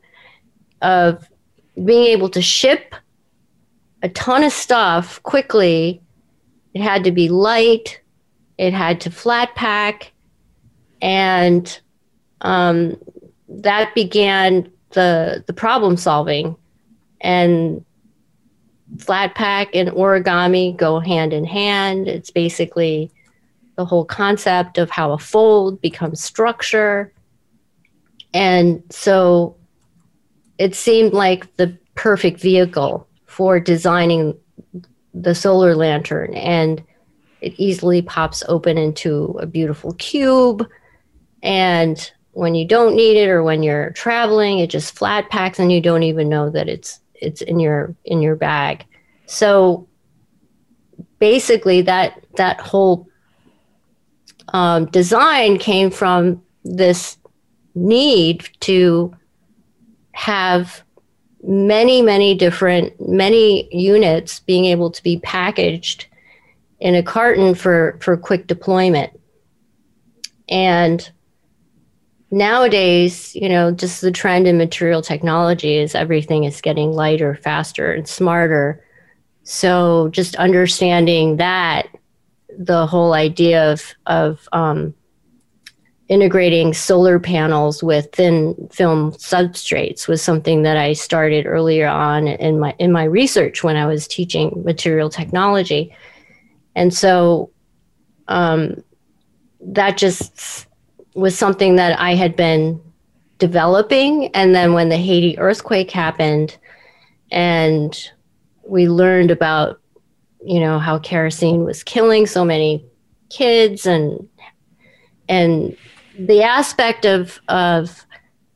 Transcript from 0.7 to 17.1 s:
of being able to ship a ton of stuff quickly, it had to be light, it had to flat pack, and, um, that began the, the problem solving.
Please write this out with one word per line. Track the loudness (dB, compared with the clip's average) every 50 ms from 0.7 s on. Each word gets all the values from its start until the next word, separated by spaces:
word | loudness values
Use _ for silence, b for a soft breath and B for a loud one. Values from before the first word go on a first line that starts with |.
| _ _
of | 0 2 2 4 2 2 0 -2 -8 _ _ _ _ _ _ _ _ _ _ -4 2
being | 4 4 6 6
able | 4 4 2 0 -2
to | -2 -2
ship | -2 -2 0 2 2 2 2 0 -2 -10 -20 -20 _ _ _ _ _ _ _ _ _ _ _ _ _ _ _ _ _ _ _ _ -8
a | -8
ton | -8 -6 -4 0 2 2 2
of | 2
stuff | 0 -2 -2 0 2 2 2 2 2 0 -2 -4 -10 -18 -6
quickly, | -2 -2 -2 0 0 2 2 4 4 2 2 0 -2 -4 -8 _ _ _ _ _ _ _ _ _ _ _ _ _ _ -8
it | -6
had | -2 -2 0 0 0
to | 0
be | 2 2 2 2
light, | 2 2 2 2 2 2 4 4 2 2 -2 -6 -18 -20 _ _ _ _ _ _ _ _ _ _ _
it | -4 -4 -2 -2
had | -2 -2 -2 -2 -4
to | -6 -10
flat | -12 -6 -4 -2 -2 0 -2 -4 -6
pack, | -6 -4 -4 -2 -2 -2 -4 -6 -8 -14 -20 _ _ _ _ _ _ _ _ _ _ _ _ _ _ _ _ _ _
and, | -6 -2 -2 0 0 0 0 2 2 2 2 0 0 -4 -12 -20 _ _ _ _ _ _ _ _ _ _ _ -8
um, | -6 -2 -2 0 0 0 0 0 -2 -4 -6 -10 -16 -20 -20 -20 -20 -20 _ _ _
that | -20 -14 -6 -2 -2 0 0 -2 -2 -2
began | -4 -2 0 0 0 2 2 2 2 2 2 2 0 -2 -4 _ _ _ _
the, | -2 0 2 2 2 0 -2 -4 -6 -8 -10
the | -12 -10
problem | -6 -4 -2 0 0 2 0 0
solving. | 0 0 0 0 0 0 -2 -4 -4 -4 -8 -10 -14 _ _ _ _ _ _ _ _ _ _